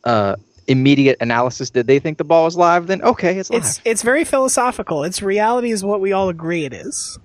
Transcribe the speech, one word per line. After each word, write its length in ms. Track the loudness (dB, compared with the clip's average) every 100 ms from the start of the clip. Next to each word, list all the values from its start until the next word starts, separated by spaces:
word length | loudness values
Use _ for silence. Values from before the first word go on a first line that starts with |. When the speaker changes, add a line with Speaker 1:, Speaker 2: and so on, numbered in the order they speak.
Speaker 1:
uh, 320 | 2 2 0 -2 _ _ 0
immediate 480 | 4 4 6 4 2
analysis, 480 | 0 0 0 -4 -4
did 160 | -2 2
they 120 | 2
think 200 | 2 -6
the 60 |
ball 200 | 2 4
was 120 | 4 2
live? 300 | 4 2 0
Then, 120 | 0
okay, 360 | 0 0 -2 -2
it's 100 | -4
live. 140 | -4
Speaker 2:
It's, 180 | -4 -4 -4
it's 160 | -2
very 200 | 0 0
philosophical. 760 | 0 0 0 0 -2 -4 -6 -6
It's 180 | -4 -6
reality 480 | -2 0 0 0 -2
is 100 | -4
what 180 | -2 -2
we 100 | 0
all 160 | 0 -2
agree 360 | -4 -6 -4 -6
it 60 |
is. 440 | -10 -12 -10 -12 -14